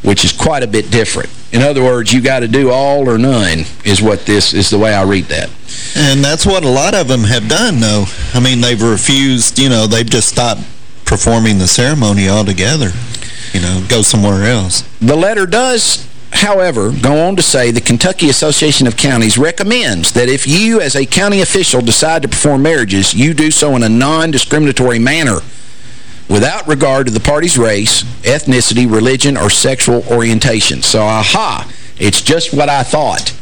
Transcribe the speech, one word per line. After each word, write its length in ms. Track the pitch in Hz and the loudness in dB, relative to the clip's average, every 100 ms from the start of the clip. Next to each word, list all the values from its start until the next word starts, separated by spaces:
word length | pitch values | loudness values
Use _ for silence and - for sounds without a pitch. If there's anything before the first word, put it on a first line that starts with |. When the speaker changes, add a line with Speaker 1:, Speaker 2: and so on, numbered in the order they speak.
Speaker 1:
which 220 | 104 98 | 2 2
is 80 | - | 0
quite 300 | - 160 147 | 0 0 0
a 40 | 120 | 0
bit 240 | 107 - | -2 0
different. 380 | 113 107 - - - - | 0 0 -4 -8 -10 -4
In 100 | 120 | 0
other 200 | 139 139 | 2 2
words, 300 | 127 123 110 | 2 2 2
you 80 | 127 | 2
gotta 260 | 127 131 117 | 2 0 0
do 240 | 135 131 | 2 2
all 380 | 127 139 143 135 | 2 2 0 2
or 100 | 110 | 2
none 460 | 151 123 92 80 78 - | 2 2 0 -2 -6 -6
is 160 | 104 95 | 0 2
what 240 | 107 101 | 2 0
this 300 | - 104 - | 0 0 2
is, 160 | 95 95 | 0 0
the 80 | 101 | 2
way 160 | 110 | 2
I 80 | 101 | 2
read 220 | 95 98 - | 2 0 -2
that. 240 | 76 - - - - - 147 | -6 -6 -10 -12 -12 -8 -2
Speaker 2:
And 260 | 147 135 | 0 2
that's 240 | 139 160 - | 0 0 0
what 160 | 190 | 2
a 60 | 147 | 2
lot 260 | 131 165 | 2 2
of 140 | 208 139 | 0 0
them 160 | 127 | 0
have 240 | 107 123 107 | 2 0 0
done, 320 | 160 240 143 | 0 0 0
though. 240 | 110 104 98 - - | 0 0 -2 -4 -4
I 60 | 123 | 0
mean, 200 | 127 123 | 2 2
they've 200 | 120 117 | 0 0
refused, 800 | 117 104 - 135 135 127 110 - | 0 0 0 2 2 0 0 0
you 100 | 135 | 2
know, 180 | 117 110 | 2 2
they've 220 | 110 113 | 0 0
just 200 | 117 - | 0 0
stopped 320 | - 120 107 - - - - | -2 -2 -4 -8 -12 -12 -10
performing 540 | - 98 - 113 110 101 | -4 -2 2 2 2 2
the 80 | 90 | 0
ceremony 600 | - 123 151 107 101 98 | 0 0 0 2 2 2
altogether. 600 | 104 104 90 117 156 104 87 - - - - - | 0 0 -2 -2 0 -2 -4 -8 -10 -10 -10 -6
You 80 | 95 | -4
know, 240 | 87 92 95 | -2 -4 -2
go 140 | 117 | 0
somewhere 420 | 104 113 101 98 | 2 2 2 2
else. 380 | 104 120 95 - - - | 0 0 -2 -4 -6 -2
Speaker 1:
The 160 | 113 156 | 2 2
letter 280 | 190 220 | 2 0
does, 640 | 185 208 254 233 - - - - - | 0 0 2 0 0 -2 -6 -12 -6
however, 600 | - 202 196 180 120 104 | -2 2 2 2 0 -2
go 340 | 139 123 147 175 | 0 2 2 2
on 80 | |
to 80 | 196 | 0
say 300 | - 135 120 | 0 2 2
the 80 | 117 | 0
Kentucky 500 | - 120 180 190 151 | 0 0 0 2 0
Association 560 | 127 151 143 151 139 127 | 2 0 0 0 2 0
of 100 | 107 | 0
Counties 400 | 143 123 110 113 | 0 2 2 2
recommends 760 | 156 170 196 240 175 92 80 | 0 0 -2 0 0 -2 0
that 160 | 120 123 | 0 0
if 180 | 135 135 | 0 0
you 340 | 165 220 226 | 2 2 2
as 140 | 147 | 0
a 100 | 139 | -2
county 360 | 139 - 202 196 | 0 0 2 0
official 400 | 175 190 170 127 | 2 0 0 0
decide 420 | 120 120 156 160 | 2 0 2 0
to 60 | 135 | -2
perform 340 | - 147 135 | -2 0 2
marriages, 500 | 147 156 107 98 98 | 2 2 0 0 0
you 220 | 98 143 | 2 0
do 160 | 151 156 | 2 0
so 240 | 151 151 | 2 0
in 80 | 127 | 2
a 60 | 113 | 2
non-discriminatory 1120 | 117 139 160 160 135 - 151 147 127 127 117 | 2 2 0 0 -2 0 0 2 2 0 2
manner 400 | 123 160 143 90 - - - - - - - - - | 0 0 -2 -4 -6 -12 -12 -12 -12 -12 -12 -12 -2
without 360 | 104 127 202 - | 0 0 -2 -2
regard 400 | 143 143 135 127 | 0 2 2 0
to 40 | |
the 80 | 110 | -2
party's 380 | 104 147 170 127 | 0 0 0 2
race, 460 | 113 104 110 - 131 120 | 2 2 0 -2 -4 -4
ethnicity, 680 | 107 147 139 127 110 117 123 | -2 0 2 0 2 2 2
religion, 460 | 110 120 135 143 139 | 2 2 2 0 0
or 140 | 101 | 0
sexual 540 | - 131 131 - 120 - | 0 0 0 0 0 0
orientation. 680 | 120 117 110 139 110 - 65 | 0 2 2 2 0 0 -2
So, 220 | - 110 | 0 0
aha, 680 | 107 110 104 202 202 104 - - - - | 0 0 0 0 -2 -4 -8 -12 -12 -2
it's 240 | 104 - | 0 0
just 320 | - 160 160 | 0 0 0
what 140 | 143 147 | 0 2
I 160 | 139 | 0
thought. 500 | 131 160 131 85 - - | 0 0 0 -2 -6 -8